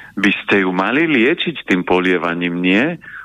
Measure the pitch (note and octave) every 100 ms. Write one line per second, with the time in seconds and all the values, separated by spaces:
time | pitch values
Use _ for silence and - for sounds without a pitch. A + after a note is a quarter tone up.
0 | - - G2 - - G2+ F#2+ F#2 F#2+ C3
1 | E3 C3+ A#2+ F3 - C#3+ - F#2 F2 F#2
2 | F2+ F2+ E2+ E2+ F2 F2 F2+ G2 D3 E3
3 | - -